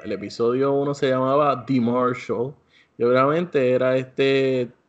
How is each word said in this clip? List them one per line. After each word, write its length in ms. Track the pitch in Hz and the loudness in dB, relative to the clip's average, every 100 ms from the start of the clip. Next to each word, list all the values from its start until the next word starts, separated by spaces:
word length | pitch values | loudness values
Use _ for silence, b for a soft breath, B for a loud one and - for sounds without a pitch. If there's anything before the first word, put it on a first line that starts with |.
El 100 | 101 | -10
episodio 580 | 98 101 - 117 131 139 | -10 -8 -2 0 0 0
uno 220 | 139 143 | 0 -2
se 160 | 139 135 | -2 0
llamaba 560 | 131 131 139 147 127 113 | 0 0 2 2 -2 -2
The 160 | 131 | 0
Marshal. 720 | 117 123 123 123 - 107 131 - b b b - | 0 0 0 -2 -4 -4 -6 -10 b b b -2
Y 60 | |
obviamente 680 | 120 127 139 160 175 143 127 | 2 4 2 0 -2 0 2
era 260 | 127 127 131 | 2 2 0
este, 720 | 131 - 135 135 135 127 120 - | -2 0 2 2 0 0 -4 -10